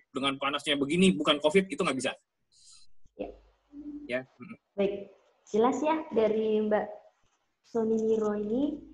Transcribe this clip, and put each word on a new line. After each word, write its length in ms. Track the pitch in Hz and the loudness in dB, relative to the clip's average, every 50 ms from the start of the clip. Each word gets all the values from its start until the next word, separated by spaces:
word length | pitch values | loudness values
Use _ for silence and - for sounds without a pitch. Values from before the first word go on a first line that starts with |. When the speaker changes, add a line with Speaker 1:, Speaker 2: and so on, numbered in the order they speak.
| - _ | -6 _
Speaker 1:
Dengan 240 | - 135 135 139 139 | -6 -4 -2 -2 -2
panasnya 400 | 139 139 139 147 143 - 156 143 | -2 -2 -4 -4 -2 -2 -2 0
begini, 400 | 143 135 139 165 175 190 185 147 | 0 0 2 4 4 6 4 4
bukan 240 | 147 151 160 147 147 | 4 2 2 2 4
covid, 320 | - 151 - 196 190 - | 2 4 4 4 2 2
itu 80 | - - | 0 -2
nggak 160 | 185 156 131 | 0 0 0
bisa. 160 | 131 123 - - - _ _ _ _ _ _ _ - - - - - - - - - - - _ | -2 -2 -4 -6 -8 _ _ _ _ _ _ _ -20 -20 -20 -20 -20 -20 -20 -20 -20 -20 -16 _
Speaker 2:
Ya. 140 | - - - - - _ _ _ _ _ _ 294 285 302 294 294 294 294 | -12 -12 -12 -12 -16 _ _ _ _ _ _ -20 -16 -14 -14 -14 -12 -8
Speaker 1:
Ya, 120 | - 240 127 - - _ | -6 -6 -6 -6 -10 _
mm-mm. 220 | - - 185 226 - _ _ _ | -20 -18 -18 -18 -20 _ _ _
Speaker 2:
Baik. 180 | 202 196 202 202 196 - - - _ _ _ _ _ _ | -2 -2 0 -2 -6 -10 -14 -18 _ _ _ _ _ _
Jelas 320 | - - 220 233 262 254 - | -2 2 2 2 2 2 0
ya, 160 | 302 302 320 311 - - | 0 0 0 0 -2 -2
dari 480 | 220 226 220 214 214 220 220 220 214 214 | 0 2 2 2 2 0 0 2 2 2
Mbak 260 | 214 214 214 202 - - - - - - _ _ _ _ _ _ _ _ _ _ _ _ | 2 2 2 0 0 -4 -8 -14 -20 -20 _ _ _ _ _ _ _ _ _ _ _ _
Soni 320 | - 226 220 220 226 220 220 | -2 0 0 2 2 2 2
Niro 320 | 220 220 214 214 208 208 | 2 2 2 2 0 0
ini, 480 | 208 208 208 226 262 294 302 302 - - - | -2 -2 -2 0 0 0 0 -2 -6 -12 -18